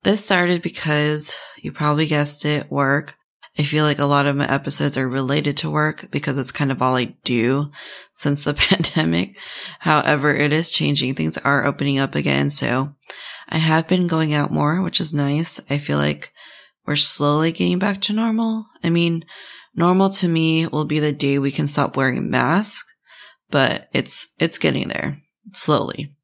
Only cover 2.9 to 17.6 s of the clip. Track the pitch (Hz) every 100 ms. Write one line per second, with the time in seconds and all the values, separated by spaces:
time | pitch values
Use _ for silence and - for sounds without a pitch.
2.9 | 143 156 - _ _ - - 143 151 151
3.9 | 143 143 143 143 139 143 139 143 - 143
4.9 | 135 131 131 131 147 147 143 160 151 151
5.9 | 151 - 143 - 139 127 - 139 135 127
6.9 | 127 120 - - 120 117 135 147 143 -
7.9 | - - - 147 143 - 147 - - 165
8.9 | - 160 170 196 - - - - - -
9.9 | 151 - 147 147 143 147 151 165 - 151
10.9 | 143 131 135 156 156 - 143 139 139 143
11.9 | 139 135 147 143 139 143 143 127 120 143
12.9 | - _ - - - - 160 160 160 165
13.9 | 185 175 165 160 147 147 156 147 170 180
14.9 | - 156 151 143 147 165 - - 143 143
15.9 | 147 143 147 - - - - - _ -
16.9 | 147 - - 147 147 160 160